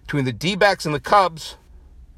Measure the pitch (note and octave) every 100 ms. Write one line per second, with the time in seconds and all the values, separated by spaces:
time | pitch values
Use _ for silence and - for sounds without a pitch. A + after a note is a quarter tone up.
0 | - D3 C3 G#2+ D#3+ G3+ G3+ F3+ E3 D3
1 | - G3+ F3+ D#3+ - - - - - -
2 | -